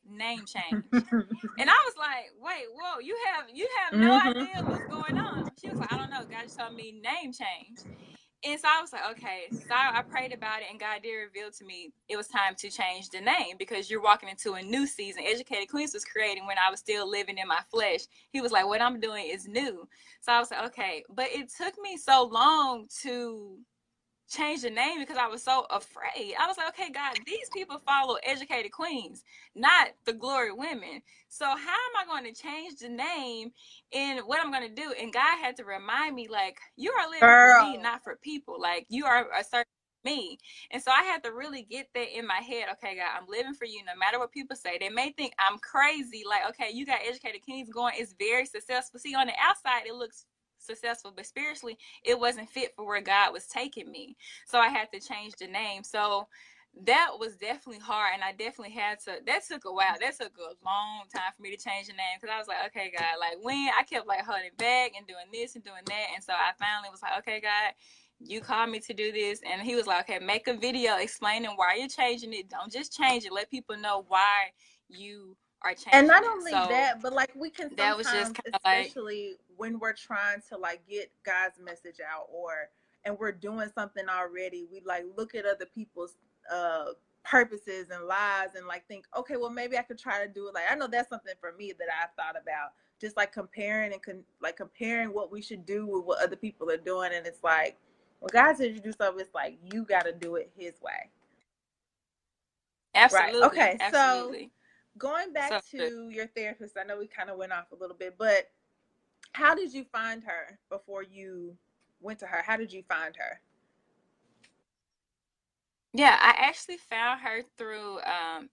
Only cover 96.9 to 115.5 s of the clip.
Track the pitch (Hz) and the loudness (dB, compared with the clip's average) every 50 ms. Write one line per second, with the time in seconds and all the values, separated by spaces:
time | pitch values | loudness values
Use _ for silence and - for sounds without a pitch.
96.9 | 185 185 185 180 175 170 165 170 170 - - 170 160 160 156 156 - _ _ _ | -4 -2 -2 -2 -4 -4 -6 -8 -8 -2 2 4 4 4 2 0 -4 _ _ _
97.9 | _ _ _ _ _ _ - 185 - 233 262 302 311 302 269 233 214 220 196 220 | _ _ _ _ _ _ -6 4 6 8 8 8 8 4 2 -2 -2 -4 -10 -10
98.9 | 214 - 208 196 185 190 190 - - 165 143 151 - 160 170 180 202 220 226 208 | -4 -2 0 0 0 -2 -8 -8 -8 -6 -6 -8 -8 -12 -14 -8 -6 -6 -2 2
99.9 | 196 180 170 170 165 170 170 170 170 170 160 170 _ 196 180 170 165 _ - - | 2 2 2 0 -4 -6 -6 -6 -4 -4 -6 -6 _ -14 -14 -14 -12 _ -10 -10
100.9 | - 50 - - _ _ _ _ _ _ _ _ _ _ _ _ _ _ _ _ | -8 -10 -10 -14 _ _ _ _ _ _ _ _ _ _ _ _ _ _ _ _
101.9 | _ _ _ _ _ _ _ _ _ _ _ _ _ _ _ _ _ _ _ _ | _ _ _ _ _ _ _ _ _ _ _ _ _ _ _ _ _ _ _ _
102.9 | - 202 226 247 - 190 170 175 220 240 247 285 285 339 277 196 185 233 - 202 | 8 10 10 10 10 8 6 4 6 6 6 8 8 6 4 4 4 2 0 2
103.9 | 311 285 269 262 254 247 247 247 269 - - 233 _ _ _ _ _ _ _ _ | 4 6 6 6 4 2 0 -4 -8 -10 -12 -16 _ _ _ _ _ _ _ _
104.9 | - 220 - 269 302 330 370 381 294 302 277 285 214 208 - - - 269 254 240 | -12 -8 -6 -4 -2 -4 -4 -4 -4 -2 -2 0 -2 -2 -4 -6 -6 -4 -4 -4
105.9 | 233 233 233 226 220 220 220 226 - 233 220 214 214 214 220 208 - 190 190 202 | -4 -6 -10 -10 -8 -8 -10 -8 -8 -8 -8 -8 -8 -10 -12 -14 -10 -10 -8 -8
106.9 | 208 208 202 214 - - 185 196 196 185 190 185 185 175 175 _ 185 180 185 180 | -8 -8 -10 -10 -10 -10 -10 -8 -8 -8 -8 -6 -6 -8 -8 _ -14 -12 -12 -12
107.9 | 180 - 185 185 180 180 214 220 202 196 - - _ _ _ _ _ _ _ _ | -10 -10 -12 -12 -8 -2 2 4 4 4 4 0 _ _ _ _ _ _ _ _
108.9 | _ _ _ _ _ _ - - - - 302 294 330 330 381 302 247 269 262 - | _ _ _ _ _ _ -20 -12 -2 4 6 6 6 4 2 -4 -6 -10 -10 -8
109.9 | - 226 226 226 226 226 220 220 170 170 156 - 196 _ _ - - 196 - - | -6 -4 -4 -4 -6 -8 -8 -8 -8 -8 -10 -12 -16 _ _ -10 -10 -10 -10 -10
110.9 | 202 196 190 190 190 196 196 190 185 180 175 175 175 180 _ _ _ _ _ _ | -12 -12 -12 -14 -16 -18 -16 -14 -14 -12 -14 -14 -16 -20 _ _ _ _ _ _
111.9 | _ _ - 202 214 208 202 185 185 170 170 - 220 220 226 202 185 190 180 - | _ _ -14 -12 -12 -12 -8 -4 -2 0 0 2 0 0 -2 -4 -10 -10 -6 -2
112.9 | 175 160 160 156 160 - - - - - _ _ _ _ _ _ _ _ _ _ | -2 -2 -2 -4 -6 -8 -8 -8 -10 -12 _ _ _ _ _ _ _ _ _ _
113.9 | _ _ _ _ _ _ _ _ _ _ _ _ _ _ _ _ _ _ _ _ | _ _ _ _ _ _ _ _ _ _ _ _ _ _ _ _ _ _ _ _
114.9 | _ _ _ _ _ _ _ _ _ _ _ _ | _ _ _ _ _ _ _ _ _ _ _ _